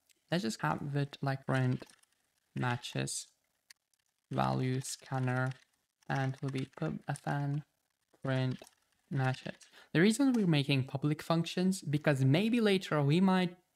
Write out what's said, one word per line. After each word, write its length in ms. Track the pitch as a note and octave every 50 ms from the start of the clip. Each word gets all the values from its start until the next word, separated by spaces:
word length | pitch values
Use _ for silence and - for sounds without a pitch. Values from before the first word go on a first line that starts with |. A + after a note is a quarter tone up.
| _ _ _ _ _ _
Let's 120 | D#3+ F3+
just 180 | G#3+ A3+ G#3+ -
have 340 | - D3+ D#3+ D#3+ D#3 C#3+ C#3
it 220 | C#3+ C#3+ C#3+ - -
like 240 | C#3+ C#3 C3+ C3+ -
print 400 | - C3+ C3 C3 B2+ B2+ - - - - _ _ _ _ _ _ _ _ _ _ _ _
matches 760 | C#3 B2+ B2 A#2+ A#2+ - - - C3+ C3+ C#3 - - - - _ _ _ _ _ _ _ _ - _ _ _ _ _ _ _ _ _ _ _
value 520 | C3+ C3+ C3 C3 C3 C3 C3 B2+ B2+ C3
scanner, 680 | - - - - - - C3+ C3 B2+ B2+ B2+ B2+ C3 B2+ B2+ - _ _ _ _ _ _ _ _ _
and 280 | - C#3+ C3+ C3+ C3 C3
it 80 | -
will 80 | C#3+ C3+
be 180 | C3+ C3 C3+ - _ -
pub 200 | D#3+ D#3+ - - - -
F 140 | C#3+ - -
N 380 | D3+ D3 C#3+ C#3+ C#3+ C#3+ D3+ - _ _ _ _ _ _ _ _ _ _ _
print 360 | - C3+ C3 C3 B2+ B2+ B2+ - - - _ _ _ _ _ _ _ _
matches. 440 | - C3+ C3 C3 C3 - - - - - - - - - - _ -
The 80 | D3+
reason 320 | F3+ A3 A3 - C#4 C4+ A#3+
we're 120 | A3+ G3+
making 380 | F3 D#3 C#3+ C3 - C#3+ C3 B2+
public 380 | C3+ - C3+ - D3+ D3+ -
functions, 580 | - - E3 E3 E3 - - F3+ F3+ F#3 F#3 -
because 420 | - D3+ C#3+ D3 - D#3 C#3+ B2+
maybe 380 | C3+ C3 C#3 F3 G#3+ A3+ A#3+ A#3+
later 420 | A3 G#3 G3 F#3+ - - D#3+ D3+
we 160 | C#3+ C#3 D3+ F3+
might 380 | G3 F#3+ F#3 F#3 F3+ F3 F3+ - _ _ _